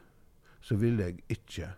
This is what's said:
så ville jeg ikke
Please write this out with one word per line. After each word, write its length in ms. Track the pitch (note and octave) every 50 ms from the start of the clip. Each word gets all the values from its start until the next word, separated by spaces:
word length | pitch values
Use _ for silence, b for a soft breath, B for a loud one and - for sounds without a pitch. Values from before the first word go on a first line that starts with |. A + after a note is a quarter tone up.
| b b b b b b - b b b b b
så 160 | - - B2
ville 280 | G2 A2+ A#2 A#2+ A2 F#2+
jeg 180 | F2+ F2+ E2 - -
ikke 460 | G#2+ - - - - - D#2+ E2 F#2